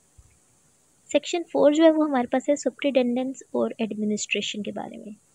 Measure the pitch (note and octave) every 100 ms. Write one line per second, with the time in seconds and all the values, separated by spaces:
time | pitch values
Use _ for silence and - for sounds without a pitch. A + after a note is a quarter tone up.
0 | _ _ - _ _ _ _ _ _ _
1 | _ D4 - F4 E4 C#4 C4+ D4+ E4 D#4
2 | D4+ C4+ A#3+ C4 C#4 C#4+ C4+ - C#4+ C4
3 | B3 A#3+ C4 C4 - B3 A3+ - A3 G#3
4 | G#3+ G#3 - G#3 G#3+ G#3+ G#3 G#3 - -
5 | - G#3+ _